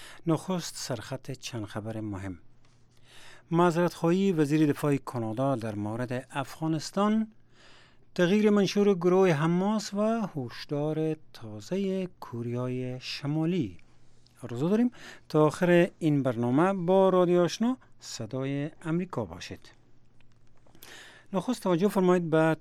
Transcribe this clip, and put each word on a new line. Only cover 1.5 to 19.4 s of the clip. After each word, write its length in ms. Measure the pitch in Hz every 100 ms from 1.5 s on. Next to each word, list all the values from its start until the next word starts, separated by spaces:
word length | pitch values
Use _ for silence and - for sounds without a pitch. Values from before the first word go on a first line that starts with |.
| 117
خبر 360 | 101 110 107 110
مهم. 380 | 110 95 95 87 - - - _ _ - - - - - -
معذرت 440 | 165 175 165 175
خواهی 380 | - 165 185 196
وزیر 340 | 160 143 156 151
دفاع 300 | 139 147 139
کانادا 600 | - 123 110 110 135 127
در 180 | 110
مورد 520 | 104 104 117 123 127 -
افغانستان، 1000 | 143 131 - 160 160 - 196 208 220 220 - - - - - - - -
تغییر 360 | - 175 214 214
منشور 440 | 208 185 208 202
گروه 360 | 185 180 185 190
حماس 640 | 147 165 175 196 220 -
و 340 | 202 214 233 185 151
هشدار 800 | 120 - - 147 151 156 156 156 -
تازهٔ 760 | - 113 107 - 190 196 190 180 -
کوریای 800 | - 117 120 120 127 127 127 127
شمالی. 800 | - - 143 156 160 185 107 90 - - - - - _
آرزو 260 | 120 117 165
داریم 220 | 220 247 - - - -
تا 180 | 156 151
آخر 440 | - 175 175 185 -
این 240 | 156 143
برنامه 500 | 131 117 120 135 185
با 360 | 196 170 190 190
رادیو 320 | 185 175 175
آشنا 360 | 170 - 233 254 - -
صدای 680 | - - 110 131 135 139 151 -
امریکا 400 | 160 170 185 -
باشید. 460 | 95 85